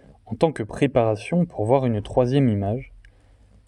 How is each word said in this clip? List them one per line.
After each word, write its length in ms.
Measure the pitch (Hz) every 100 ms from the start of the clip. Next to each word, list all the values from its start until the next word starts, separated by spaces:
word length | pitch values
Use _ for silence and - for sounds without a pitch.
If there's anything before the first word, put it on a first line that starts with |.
| - - -
en 80 |
tant 180 | 107 165
que 100 | -
préparation 840 | 110 - 139 127 113 107 - 175 175
pour 180 | -
voir 220 | 107 135 131
une 160 | 107
troisième 480 | 101 - 123 143 131
image, 420 | 101 98 123 - - - _ _ _ _ -